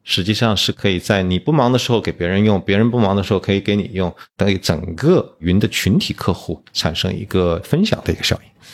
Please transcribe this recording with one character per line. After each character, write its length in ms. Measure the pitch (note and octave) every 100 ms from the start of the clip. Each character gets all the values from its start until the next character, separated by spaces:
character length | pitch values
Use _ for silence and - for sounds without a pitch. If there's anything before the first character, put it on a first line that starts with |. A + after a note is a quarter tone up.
实 180 | - -
际 100 | F#2
上 240 | G#2+ A#2 G2+
是 140 | -
可 180 | - G#2
以 120 | F2+
在 220 | - G#2
你 140 | F#2 F2+
不 140 | A#2
忙 200 | D#3 B2
的 60 | B2+
时 140 | -
候 100 | A2+
给 120 | F#2
别 160 | D#2 F2
人 160 | F#2+
用， 160 | G#2+ G2+
别 160 | E2+ G2
人 120 | A#2
不 100 | A#2+
忙 140 | G#2
的 80 | G2
时 100 | F#2+
候 80 | G2
可 120 | -
以 80 | G2
给 140 | G#2
你 160 | G2+ F#2
用， 200 | F#2 F2+ - - -
等 120 | G2
于 80 | F#2+
整 360 | - E2 F2
个 400 | E2+ C#3+ F3 - -
云 180 | E2 F#2
的 80 | A2+
群 320 | - - A#2
体 140 | -
客 200 | - -
户 300 | F2 - E2 _
产 220 | - -
生 180 | E2 F#2
一 120 | F#2+
个 360 | G2+ F#2+ F2+ E2+
分 200 | - D3
享 160 | A3 -
的 80 | -
一 40 | -
个 60 |
效 160 | - -
应。 40 | - _ -